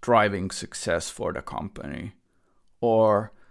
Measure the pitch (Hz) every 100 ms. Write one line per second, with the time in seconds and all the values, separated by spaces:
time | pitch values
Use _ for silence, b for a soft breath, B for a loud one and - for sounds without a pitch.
0 | - 117 107 98 95 - 90 - 90 85
1 | - - 87 - - - - - 71 69
2 | - - _ _ _ _ _ _ 120 113
3 | 110 104 113 b b